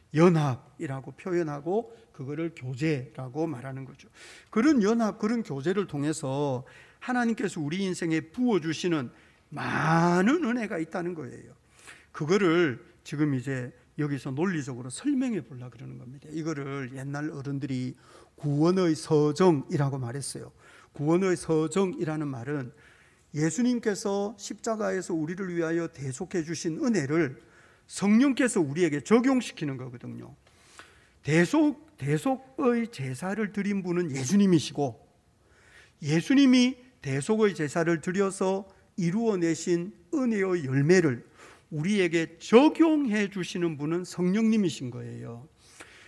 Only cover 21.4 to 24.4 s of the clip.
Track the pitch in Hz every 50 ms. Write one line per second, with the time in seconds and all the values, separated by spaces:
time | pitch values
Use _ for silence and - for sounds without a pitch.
21.4 | - - 160 156 160 156 - 190 196 185 175 - 175 160 156 156 151 143 131 117
22.4 | 117 143 151 143 127 117 - - - - - _ _ _ _ _ _ _ - 147
23.4 | 156 165 160 247 240 247 247 233 240 220 196 - - 202 196 202 202 208 240 -